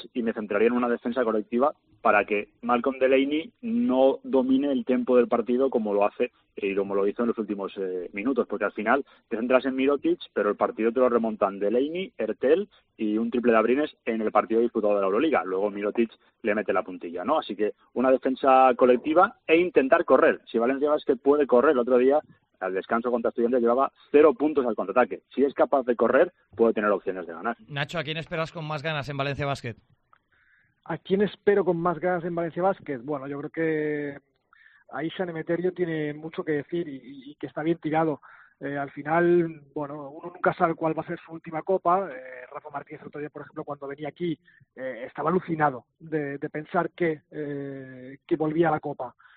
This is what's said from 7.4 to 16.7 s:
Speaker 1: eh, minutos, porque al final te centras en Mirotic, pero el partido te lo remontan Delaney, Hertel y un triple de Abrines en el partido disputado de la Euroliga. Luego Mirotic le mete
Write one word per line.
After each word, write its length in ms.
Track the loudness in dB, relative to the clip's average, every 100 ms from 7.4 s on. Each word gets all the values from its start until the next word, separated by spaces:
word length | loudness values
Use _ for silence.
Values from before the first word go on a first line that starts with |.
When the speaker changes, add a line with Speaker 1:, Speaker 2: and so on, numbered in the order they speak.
| -6 -6 -8 -8
Speaker 1:
eh, 320 | -6 -6 -8
minutos, 340 | -6 -2 -2 -2
porque 160 | -2
al 80 | -4
final 320 | -2 0 0 -2 _ _
te 80 | -6
centras 300 | 2 2 2
en 100 | 0
Mirotic, 440 | 0 0 0 -2 -4
pero 180 | -2 -2
el 60 | 0
partido 380 | -2 0 -2
te 80 | 2
lo 80 | 2
remontan 500 | 2 0 0 -2 0
Delaney, 540 | -2 0 -2 -4 -8 -6
Hertel 520 | -6 -2 2 2 0 _ _ -6
y 220 | -4 -2
un 120 | -2
triple 220 | 0 2
de 60 | 4
Abrines 400 | 4 0 -2 -6 -6
en 160 | -4
el 100 | 0
partido 300 | 0 2 0
disputado 320 | 0 0 0
de 80 | 2
la 60 | 2
Euroliga. 360 | 0 2 0
Luego 260 | -2 -2 -2
Mirotic 400 | -4 -4 -2 -4 -6 _ _
le 140 | -2 -2
mete 160 | 0